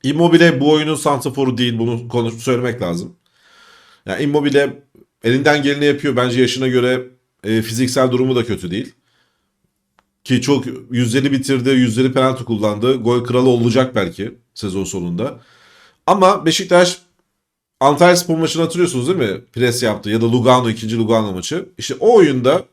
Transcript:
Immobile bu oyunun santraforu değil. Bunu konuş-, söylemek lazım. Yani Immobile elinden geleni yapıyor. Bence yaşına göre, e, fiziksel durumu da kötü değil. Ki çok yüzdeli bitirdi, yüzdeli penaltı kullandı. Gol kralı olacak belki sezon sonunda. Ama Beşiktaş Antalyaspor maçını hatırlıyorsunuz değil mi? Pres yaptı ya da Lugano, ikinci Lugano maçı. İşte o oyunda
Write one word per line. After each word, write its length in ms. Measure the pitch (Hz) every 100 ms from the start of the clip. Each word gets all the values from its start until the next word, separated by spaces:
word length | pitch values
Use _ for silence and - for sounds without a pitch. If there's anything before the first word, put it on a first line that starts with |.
Immobile 580 | 135 147 170 170 170 135
bu 120 | 147
oyunun 220 | 151 156
santraforu 640 | 156 151 139 139 131 131 120
değil. 200 | 123 113
Bunu 300 | 117 117 120
konuş-, 340 | 120 117 113
söylemek 400 | 135 123 123 104
lazım. 340 | 90 87 104 _ _ _ _ _ _ _ _ _ -
Yani 160 | 95
Immobile 600 | 147 147 143 139 139 143 _ _ _ _
elinden 380 | 113 131 143 147
geleni 220 | 139 143
yapıyor. 320 | 147 143 143 123
Bence 240 | 123 120
yaşına 280 | 123 127 131
göre, 380 | 127 123 127 127 _ _ _
e, 180 | 101 110
fiziksel 480 | 110 113 127 135 131
durumu 260 | 123 131 123
da 80 |
kötü 260 | 113 90 87
değil. 240 | 95 - _ _ _ _ _ _ _ _ _ _ _ _ _
Ki 160 | - 127
çok 240 | 139 143 131 - -
yüzdeli 420 | 120 120 131 135
bitirdi, 380 | 135 135 135 123
yüzdeli 420 | 131 123 110 131
penaltı 320 | 135 131 127
kullandı. 520 | 120 110 107 104 120 135
Gol 280 | 113 120
kralı 240 | 117 127 127
olacak 460 | 120 117 123 131
belki 400 | 110 92 - 107 - _
sezon 300 | - 101 92
sonunda. 560 | 90 98 87 87 127 123 _ _ _ _ _ _ -
Ama 400 | 196 190 - 160
Beşiktaş 520 | 151 185 175 180 - _ _ _ _ _ _ _ _
Antalyaspor 580 | 135 147 175 175 170 160
maçını 240 | 160 160
hatırlıyorsunuz 460 | 165 170 175 127 123
değil 100 | 185
mi? 220 | 113 90 _
Pres 300 | 117 123 120
yaptı 280 | 120 104 104
ya 100 | 110
da 120 | 117
Lugano, 380 | 123 120 127 117
ikinci 280 | 110 110 117
Lugano 340 | 110 113 104
maçı. 360 | 92 87 160 196 -
İşte 160 | - 127
o 140 | 208 233
oyunda 480 | 160 127 127 170 -